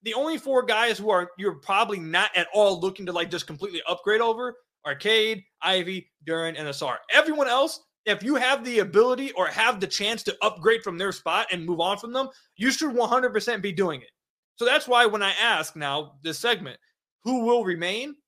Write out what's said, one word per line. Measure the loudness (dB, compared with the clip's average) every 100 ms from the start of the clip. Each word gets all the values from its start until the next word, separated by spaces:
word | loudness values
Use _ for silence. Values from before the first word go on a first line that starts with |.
The | -4
only | -2 -2 -2
four | 0 0
guys | 2 2 2 0
who | 2
are, | 2 0 -4
you're | -4 -4
probably | -2 0 0 -2
not | -2 0 2 0
at | 0
all | 4 4 4
looking | -4 -6 -6
to, |
like, | -4 -4
just | -6 -8
completely | -10 -8 -8 -6
upgrade | -4 0 2
over | 2 0 -4 -10 _ _
are | -8
Cade, | -6 2 2 2 -4 -10 _
Ivey, | -2 0 -2 -8 -12 _
Duren, | -6 -4 -4 -6
and | -8
Ausar. | -6 -6 -6 2
Everyone | 4 4 2 0
else, | 2 0 -2 _ _
if | -4 -2
you | 0 0
have | 2 0
the | 0 0
ability | 2 4 4 4 -4
or | -2 -2
have | 2 0 0
the | -4
chance | -4 -4 -4
to | -6 -2
upgrade | -2 2 2 2
from | 0 -4
their | -4
spot | -4 -2 -2 0
and | -4 -4
move | 0
on | 0 0
from | -4
them, | -4 -4 -8 _
you | _ -2
should | 0 -2
one | 0 2
hundred | 2 2
percent | 0 -2 -4
be | -4
doing | -2 -2 -2
it. | -12 _ _ _ _
So | _
that's | 2 2 4
why | 6 6
when | 4
I | 0
ask | 2 2 2 -2
now | -6 -4 -4 -6 -10
this | -8 -4
segment, | 0 0 -2 -16 _ _ _ _
who | -4 -2
will | 2 2
remain? | 2 -2 -2 -4 -6 -12